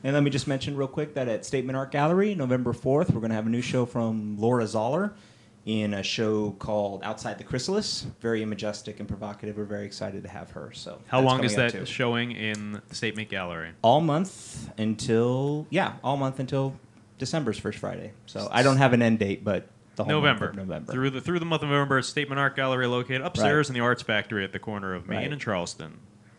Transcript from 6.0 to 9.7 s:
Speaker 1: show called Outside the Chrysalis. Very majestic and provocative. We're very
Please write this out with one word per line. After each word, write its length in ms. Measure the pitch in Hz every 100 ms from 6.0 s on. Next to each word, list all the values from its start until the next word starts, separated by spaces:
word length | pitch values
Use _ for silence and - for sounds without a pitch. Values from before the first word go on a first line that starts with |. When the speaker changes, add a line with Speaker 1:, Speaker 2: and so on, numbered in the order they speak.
Speaker 1:
show 500 | 95 - 110 107 104 98
called 440 | - 104 101 98
Outside 340 | 104 110 123 104
the 60 |
Chrysalis. 640 | - 127 - 196 208 - - -
Very 240 | 113 113 107
majestic 540 | 104 107 104 - 104
and 60 | 104
provocative. 500 | 101 104 104 107 104
We're 80 |
very 200 | 101